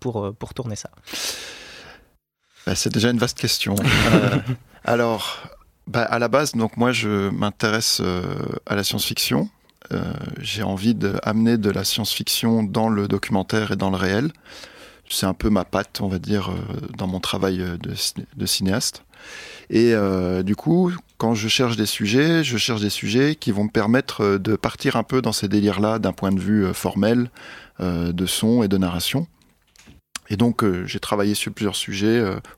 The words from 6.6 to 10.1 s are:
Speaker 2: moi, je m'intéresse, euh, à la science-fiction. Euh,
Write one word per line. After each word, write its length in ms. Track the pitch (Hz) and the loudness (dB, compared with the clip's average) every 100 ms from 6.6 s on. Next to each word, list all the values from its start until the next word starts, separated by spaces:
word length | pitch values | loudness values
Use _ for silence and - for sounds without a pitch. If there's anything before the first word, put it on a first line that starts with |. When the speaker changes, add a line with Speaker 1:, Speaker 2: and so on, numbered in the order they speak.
| 113 - | 0 2
Speaker 2:
moi, 140 | 120 | 2
je 400 | 117 110 101 98 | 2 0 2 0
m'intéresse, 680 | - 104 - 110 110 113 - | 0 -2 0 0 2 0 0
euh, 220 | 92 90 90 95 - - - | 0 -2 -2 -4 -4 -6 -4
à 80 | |
la 80 | 101 | -2
science-fiction. 680 | 98 104 - - - 131 214 - _ _ - | 0 -2 -2 -2 0 0 -2 -6 _ _ -6
Euh, 100 | 92 90 | -4 -4